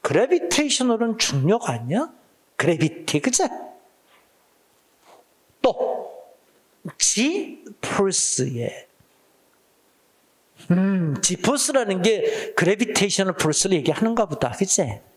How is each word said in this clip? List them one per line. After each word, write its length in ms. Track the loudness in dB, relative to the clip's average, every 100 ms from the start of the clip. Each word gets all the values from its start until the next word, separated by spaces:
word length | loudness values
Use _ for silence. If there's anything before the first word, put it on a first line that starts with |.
그래비테이셔널은 1160 | 2 2 4 2 0 0 0 0 0 2 0 0
중력 520 | -2 0 2 2 0
아니야? 420 | -6 -2 -2 -2 -8 _ _ _ _
그래비티, 640 | 0 2 0 -2 -4 0
그치? 220 | 0 0 -2 -4 -16 -20 _ _ _ _ _ _ _ _ _ _ _ _ _ -20 _ _ _ _
또, 680 | 0 2 -2 -4 -10 -16 -20 -20 _ _ _ _ -16 -2
지포스에. 1900 | 0 2 0 0 -6 -12 -20 -12 -6 0 0 0 -2 -2 -2 -2 -6 -8 -20 _ _ _ _ _ _ _ _ _ _ _ _ _ _ _ _ _ 0
음, 440 | 2 2 0 0 0
지포스라는 800 | -2 0 0 0 2 0 0 2
게 520 | 2 2 0 -2 -4 0
그래비테이셔널 840 | 2 2 0 0 0 2 0 0
포스를 400 | 0 0 2 2
얘기하는가 480 | 2 2 0 2 0
보다, 260 | 0 -4
그치? 480 | -2 0 0 0 -4 -14